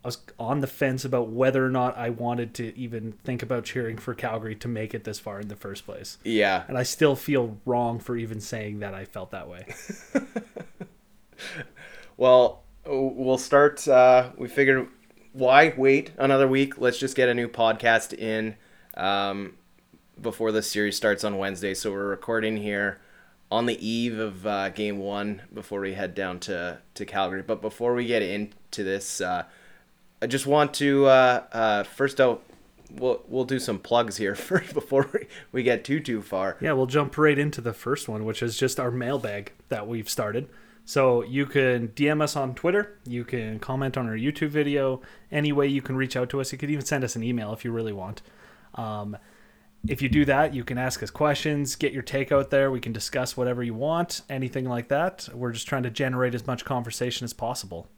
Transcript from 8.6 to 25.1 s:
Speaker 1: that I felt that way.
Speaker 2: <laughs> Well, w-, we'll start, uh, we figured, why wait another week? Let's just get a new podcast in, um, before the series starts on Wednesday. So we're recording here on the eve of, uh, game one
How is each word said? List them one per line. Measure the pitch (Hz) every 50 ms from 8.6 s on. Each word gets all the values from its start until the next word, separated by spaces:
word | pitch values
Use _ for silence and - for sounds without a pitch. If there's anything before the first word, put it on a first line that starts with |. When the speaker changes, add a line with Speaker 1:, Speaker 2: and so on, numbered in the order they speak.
| 107 104 104 104
Speaker 1:
that | 104 98 95
I | 95 95
felt | - - 104 92 - -
that | 95 80
way. | 85 87 87 - - - - - - 202 - - - -
Speaker 2:
<laughs> | 277 269 - - 233 220 - _ - - - - - 190 - _ _ _ _ _ _ _ _ _ - - - - - - - - - - - - - - - _
Well, | - 123 127 127 127 123 - - - - - - - -
w-, | 151 143 131 135 135 -
we'll | 123 131 127 131 127
start, | 131 - - 143 143 147 143 - - 151
uh, | 135 127 127 127 127 127 127 127 -
we | - 127
figured, | 120 - 143 139 135 135 131 127 - - _ _ _ _ _ _ - -
why | 135 131 123 131 143 160 160 -
wait | 131 131 135 135 143 - - - -
another | 131 135 139 135 139
week? | 135 131 135 139 135 135 -
Let's | - 123 120 -
just | 139 131 -
get | - 127 123
a | 120
new | 123 120 113
podcast | - - 117 113 110 107 - 117 113 110 - - -
in, | - - 110 107 110 110 110 107 - _ _ - - - _ -
um, | - 90 95 101 98 101 98 98 101 101 92 - - _ _ _ _ _ _ _ _ _ _ _ -
before | 104 117 107 - 113 110 107
the | 110
series | 104 - - 107 104 104 98 -
starts | - 107 101 101 -
on | 107 101 95
Wednesday. | 98 98 98 87 95 101 95
So | - - 110 98
we're | 98 101 101
recording | 98 95 - - 117 113 110 110 110 107
here | 104 104 104 101 101 101 95 - - _ - - - _ _ _ _ _
on | 95 113 120
the | 120 113 - -
eve | 110 113 117 120 120 113 110
of, | 110 107 95 92 92
uh, | 107 101 98 98 98
game | 87 - 107 104 101 101
one | 98 98